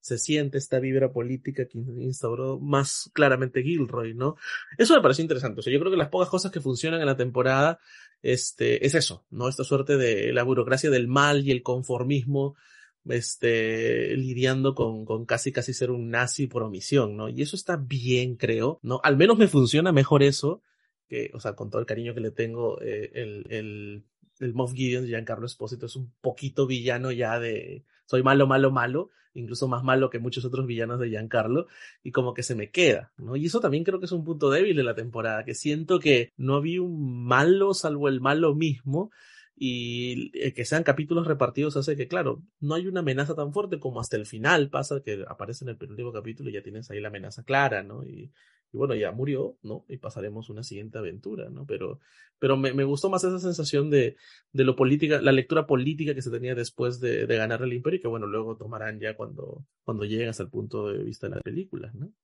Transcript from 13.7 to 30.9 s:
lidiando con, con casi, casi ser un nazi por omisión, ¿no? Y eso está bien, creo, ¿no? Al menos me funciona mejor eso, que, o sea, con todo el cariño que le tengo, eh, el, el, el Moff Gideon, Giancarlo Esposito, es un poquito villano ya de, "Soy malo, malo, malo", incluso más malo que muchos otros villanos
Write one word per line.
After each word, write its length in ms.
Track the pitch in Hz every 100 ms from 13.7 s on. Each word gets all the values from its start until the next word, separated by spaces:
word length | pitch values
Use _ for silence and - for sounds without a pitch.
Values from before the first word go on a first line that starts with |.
| 113 117 117 104 127
lidiando 600 | 131 123 131 135 135 135
con, 300 | 117 110 110
con 200 | 110 117
casi, 260 | 120 135
casi 220 | - 117
ser 180 | 127 127
un 180 | 120 117
nazi 380 | 117 123 - 127
por 160 | 120
omisión, 540 | 110 95 - 139 107 104
¿no? 120 | 110
Y 120 | 123
eso 140 | 147 190
está 220 | - 165
bien, 580 | 127 135 123 127 127 117
creo, 440 | 113 113 120 170
¿no? 160 | - 127
Al 140 | - 139
menos 200 | 196 220
me 100 | 208
funciona 440 | 147 117 147 180
mejor 320 | 147 135 147
eso, 380 | 139 139 143 185 _ _ _ _ -
que, 240 | 120 113
o 60 | 117
sea, 140 | 107
con 160 | 101 107
todo 120 | 113
el 60 | 117
cariño 260 | 110 117
que 80 | 117
le 100 | 113
tengo, 500 | - 113 117 117 -
eh, 300 | 110 107 107
el, 320 | 123 110 104 -
el, 540 | 110 107 104 104 104 - _ _ -
el 140 | 127
Moff 200 | 117 123
Gideon, 320 | 127 127 123 123
Giancarlo 380 | 113 113 110 120
Esposito, 420 | - 113 117 117
es 80 | 131
un 180 | 123 _
poquito 460 | 127 - 139 - 131
villano 440 | 127 123 120 131
ya 280 | 120 117 117
de, 460 | 117 107 - - - _ _
"Soy 180 | 127
malo, 240 | 131 139 135
malo, 240 | 135 135
malo", 380 | 131 120 143 190 _ _
incluso 340 | 135 113 120 131
más 160 | 123
malo 260 | 131 131 131
que 100 | 120
muchos 260 | 123 123 123
otros 220 | 131 131
villanos 320 | 113 113